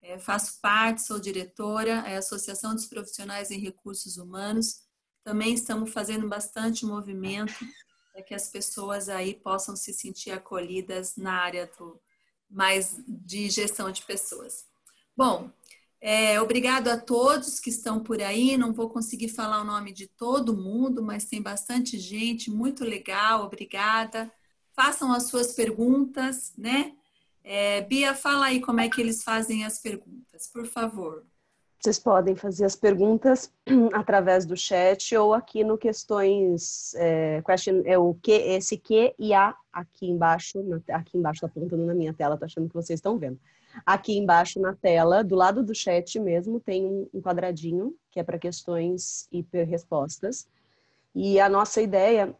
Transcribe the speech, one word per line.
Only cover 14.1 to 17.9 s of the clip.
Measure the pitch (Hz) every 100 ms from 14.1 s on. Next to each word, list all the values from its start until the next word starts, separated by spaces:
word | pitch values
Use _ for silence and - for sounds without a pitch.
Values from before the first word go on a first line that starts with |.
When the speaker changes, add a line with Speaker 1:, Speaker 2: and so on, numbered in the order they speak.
| - - - - - - _ _ _ _ -
Speaker 1:
Bom, | 254 180 - _ _ - _ _
é, | 214 214 220 208
obrigado | 226 247 247 262 240
a | 233
todos | - 240 262 294 - -
que | -
estão | 226 233